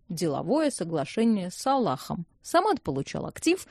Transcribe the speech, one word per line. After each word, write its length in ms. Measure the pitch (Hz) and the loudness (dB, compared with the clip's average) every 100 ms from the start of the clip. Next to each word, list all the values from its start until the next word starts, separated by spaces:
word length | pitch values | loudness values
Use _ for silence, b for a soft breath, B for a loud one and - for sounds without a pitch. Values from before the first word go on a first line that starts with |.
| _ | _
деловое 640 | 170 170 135 151 285 302 | -2 0 0 0 2 2
соглашение 800 | - 170 160 139 - 233 214 180 | -2 -4 -2 -2 2 2 2 -2
с 160 | - 262 | -4 0
Аллахом. 600 | 277 202 131 - 151 170 _ | 2 2 0 -4 -8 -8 _
Самат 400 | - 330 415 320 | 2 2 4 0
получал 440 | - 135 - - - | 0 -4 -4 -6 -6
актив, 400 | - - 370 - | -2 0 0 -2